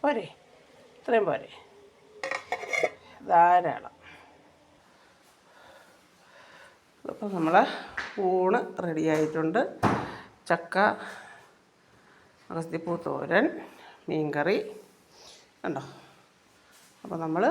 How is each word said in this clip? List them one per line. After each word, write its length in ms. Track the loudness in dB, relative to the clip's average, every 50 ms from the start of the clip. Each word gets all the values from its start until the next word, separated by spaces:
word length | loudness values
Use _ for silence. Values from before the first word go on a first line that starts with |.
പോരെ? 240 | 2 0 0 0 -4 -8 -14 -20 -20 _ -20 -20 -20 _ -20 -20 -20 -20 -20 -14
ഇത്രയും 280 | -2 2 4 4 4 2
പോരെ? 200 | 0 -4 -6 -12 -18 -20 -20 -20 -20 -20 -20 -20 _ _ _ -20 -14 -12 -10 -8 -8 -10 -6 -8 -8 -8 -6 -4 -2 -2 -2 -2 -4 -10 -20 -20 -20 -18 -2 4
ധാരാളം. 680 | 6 6 8 8 6 4 4 2 -4 -4 -10 -16 -20 _ -20 -20 -20 -20 -20 -20 -20 -20 _ -20 _ _ _ _ _ _ _ _ _ _ _ _ _ _ _ _ _ _ _ _ _ -20 -20 -20 -20 -20 -20 -20 -20 _ _ _ _ _ _ _ -20 -20 -20 -20 -20 -20 -20 -20 -20 _ _ _ _ _ _ -12
അപ്പം 200 | -10 -8 -6 -6 -2
നമ്മളെ 280 | 0 0 6 6 6 6 6 0 -8 -12 -10 -10 -10 -10 -8 -6 -2 0 2
ഊണ് 320 | 2 4 4 4 2 2 0 -2 -6 -6 -4
റെഡിയായിട്ടുണ്ട്. 760 | -4 -2 0 2 2 4 2 2 0 0 -2 -2 0 2 0 0 0 -4 -2 0 0 0 0 -4 -8 -12 -16 -18 -20 -20 _ _ -2
ചക്ക, 280 | -2 -2 -2 -4 0 2 2 2 2 -2 -8 -14 -16 -16 -18 -20 -20 -20 -20 -20 _ _ _ _ _ _ _ _ _ _ _ _ -20 -20 -20 _ _ _ _ _
അഗസ്തിപ്പൂ 440 | -8 -8 -6 -6 -8 -8 -4 -4 -6 -4 -4
തോരൻ, 400 | -4 -4 -4 -2 2 2 4 4 2 0 -4 -14 -16 -20 -20 -20 -20 -20 -16 _ -4
മീൻ 200 | -2 -2 -2 0 0
കറി. 200 | 0 2 2 2 0 -2 -6 -12 -16 -20 -20 _ _ _ _ -20 -20 -20 -20 -20 -20 -20 _ _ _
കണ്ടോ? 200 | -6 -6 -6 -6 -8 -10 -16 -20 -20 -20 -20 _ _ _ _ _ _ _ _ _ _ _ _ -20 -20 -20 _ _
അപ്പം 160 | -14 -10 -8 -8 -6
നമ്മൾ 180 | -4 -2 2 2 2